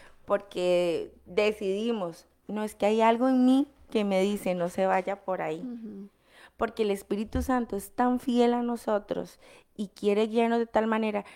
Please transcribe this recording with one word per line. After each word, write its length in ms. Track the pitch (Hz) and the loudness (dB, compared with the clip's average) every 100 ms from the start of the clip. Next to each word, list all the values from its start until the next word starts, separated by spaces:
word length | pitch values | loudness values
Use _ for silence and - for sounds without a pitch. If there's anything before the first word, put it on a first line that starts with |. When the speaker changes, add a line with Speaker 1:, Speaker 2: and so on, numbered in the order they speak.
| - - - | -20 -20 -2
Speaker 1:
porque 880 | 202 - - 180 175 175 151 - - - | -2 -2 -2 2 2 2 -2 -6 -14 -6
decidimos, 1000 | 180 208 208 196 196 233 226 170 165 _ _ - | 0 0 0 -4 -2 -2 -4 -6 -10 _ _ -10
no, 160 | 208 | -6
es 120 | 214 - | -6 -2
que 100 | 208 | 0
hay 160 | 220 | 4
algo 260 | 226 233 262 | 4 4 4
en 180 | 254 254 | 4 6
mí 220 | 262 294 _ - | 4 2 _ -4
que 140 | 220 202 | -2 0
me 160 | 190 | 2
dice, 320 | 196 208 190 180 | 2 0 -4 -2
"No 140 | 175 | -2
se 160 | 190 190 | 0 2
vaya 380 | 190 185 196 - | 2 0 -8 -6
por 160 | 180 | -4
ahí". 200 | 160 165 | -4 -6
Speaker 2:
Ujú. 480 | 247 233 220 196 202 _ _ - - - | -8 -12 -14 -14 -18 _ _ -20 -20 -6
Speaker 1:
Porque 260 | 220 - | -6 -2
el 80 | 214 | 0
Espíritu 500 | 196 - 202 220 262 | -2 -2 -4 -2 -4
Santo 340 | 262 254 226 196 | 0 0 0 -6
es 160 | - | -8
tan 280 | - 247 247 | 0 0 2
fiel 340 | - 240 240 | 0 4 4
a 80 | 240 | 2
nosotros 800 | 240 233 - 208 208 180 180 - - - _ - | -2 -4 -2 -2 -2 -8 -8 -16 -20 -20 _ -10
y 120 | 196 | -10
quiere 380 | - 202 202 220 | -2 0 2 2
guiarnos 320 | 226 233 233 | 2 2 2
de 80 | 233 | 0
tal 200 | 220 226 | 0 0
manera. 380 | 220 220 208 - | 0 -2 -4 -8